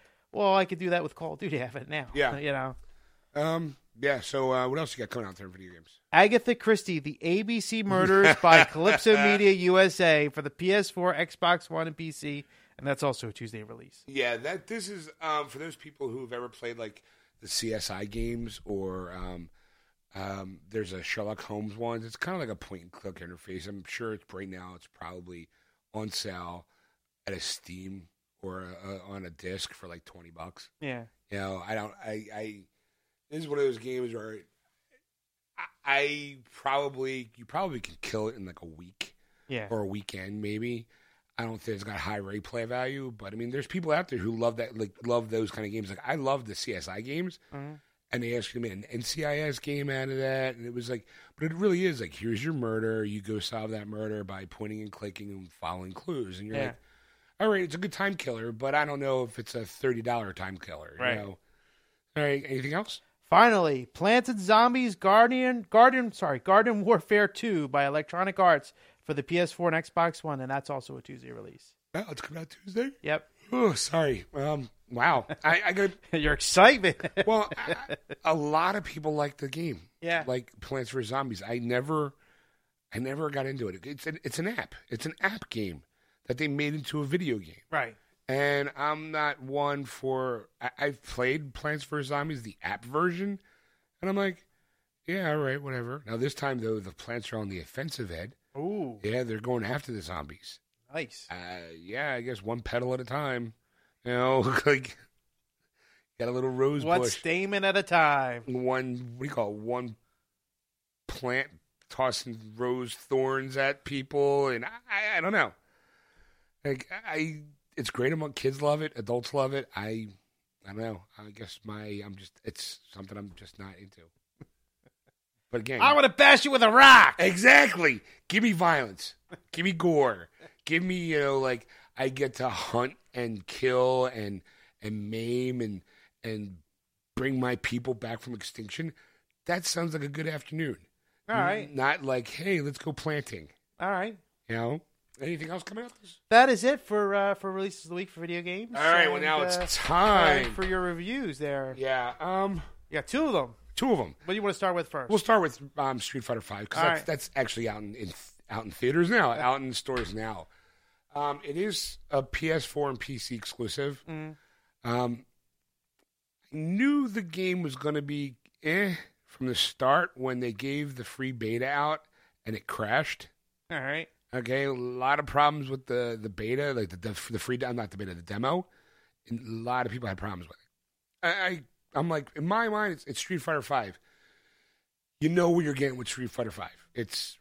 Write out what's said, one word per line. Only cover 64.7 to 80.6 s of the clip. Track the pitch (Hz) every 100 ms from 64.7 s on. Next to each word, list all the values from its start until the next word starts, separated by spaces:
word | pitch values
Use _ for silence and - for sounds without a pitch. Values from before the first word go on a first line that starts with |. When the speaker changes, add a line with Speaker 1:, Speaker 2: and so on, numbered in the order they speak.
| 254 247
Speaker 1:
Guardian, | 180 190 208 233 254 254 240 202
Guardian, | 220 247 262 233
sorry, | - 170 131
Garden | - 196 226 208
Warfare | 196 214 - 208 202
Two | - 233 180 143
by | 143
Electronic | 139 151 151 170 190 190
Arts | 180 151 - - _ _
for | -
the | 143
P | 135 170
S | 175
four | - 175
and | 160
Xbox | 160 - 170 156
One, | 160 139
and | 131
that's | 135 135
also | 135 123 131
a |
Tuesday | - 131 127
release. | 120 104 - _ _ _
Speaker 2:
Oh, | 175 208
it's | 143
coming | - 160
out | 165 -
Tuesday? | 196 196 269 277
Speaker 1:
Yep. | 151 156 - _ -
Speaker 2:
Oh, | 247 226
sorry. | 135 - 165 151 110 -
Um, | 147 143 147 120 _ -
wow. | 120 147 139 - 156
I, | 156 170 202
I |
got | 185 196 -
Speaker 1:
<laughs> | -
Your | 165 151
excitement. | 147 - - 220 277 185 139 170
<laughs> | - 202
Speaker 2:
Well, | 220 208 -
I, | - 170 - 143 - 147
a | -
lot | 160 147 156 180 208
of |
people | 165 160 151
like | 151 147 -
the | 139
game. | 147 170 92 - _
Speaker 1:
Yeah. | 165 170 131
Speaker 2:
Like | 127 120 -